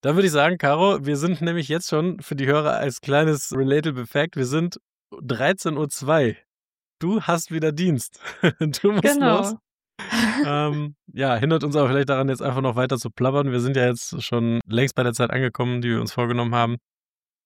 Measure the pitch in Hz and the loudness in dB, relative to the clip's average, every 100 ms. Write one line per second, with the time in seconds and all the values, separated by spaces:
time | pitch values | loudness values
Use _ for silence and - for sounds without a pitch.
0 | 143 165 190 151 147 180 143 151 190 180 | 0 2 2 4 2 2 0 2 2 2
1 | 139 147 165 180 170 170 139 156 - 156 | -2 -2 -2 -2 -2 -2 -2 -4 -2 -2
2 | 170 - - 143 135 147 151 117 135 120 | -2 -4 -8 -4 2 2 2 -2 -2 -6
3 | - 139 160 147 - 135 135 143 156 127 | 0 2 2 0 -2 -2 2 2 0 -4
4 | 120 151 160 - 123 147 175 - _ _ | -4 -2 -2 -2 -2 0 -2 -6 _ _
5 | _ - 127 117 135 190 170 151 151 - | _ -16 -6 0 0 0 -2 -2 -4 -4
6 | 131 160 127 - _ _ _ _ _ _ | 0 2 2 -2 _ _ _ _ _ _
7 | 165 214 165 170 - 160 156 147 185 139 | -2 -2 0 -2 -2 -2 -2 0 0 0
8 | - - - - 170 - 156 139 202 208 | -4 -14 -16 0 0 2 -4 2 2 4
9 | 285 285 269 208 196 220 _ _ _ - | 2 4 4 2 0 -6 _ _ _ -14
10 | - 226 226 262 202 147 151 147 147 147 | -6 -2 0 0 0 0 0 -2 -6 -10
11 | - - 135 117 139 165 147 147 139 139 | -16 -4 0 2 2 2 2 2 2 2
12 | 139 135 135 131 139 127 131 120 131 135 | 2 0 0 -2 -2 0 0 0 0 -2
13 | 120 - 127 139 139 123 123 131 123 120 | -4 -2 0 2 0 0 0 2 2 0
14 | - 165 - 117 117 117 - 113 135 - | -6 -10 -4 0 0 0 0 0 2 2
15 | 123 117 120 127 131 - 123 123 120 113 | 0 0 -2 0 -2 -2 -4 -2 0 -2
16 | 113 - 120 120 120 120 117 120 _ _ | -2 -2 0 0 0 2 0 -2 _ _
17 | _ _ _ _ | _ _ _ _